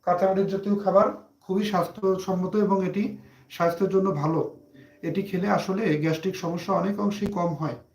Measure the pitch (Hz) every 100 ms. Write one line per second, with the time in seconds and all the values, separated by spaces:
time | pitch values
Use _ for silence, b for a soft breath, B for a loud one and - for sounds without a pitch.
0 | - 175 190 190 196 196 202 202 190 185
1 | - - - _ - 190 208 180 170 -
2 | 190 185 - 185 185 214 202 196 180 202
3 | 233 - B B B - 170 170 190 190
4 | 190 143 151 165 - - - B B B
5 | 170 190 196 185 202 190 - 190 214 151
6 | 160 160 190 185 170 170 - 180 185 208
7 | 202 - 202 180 170 147 151 123 -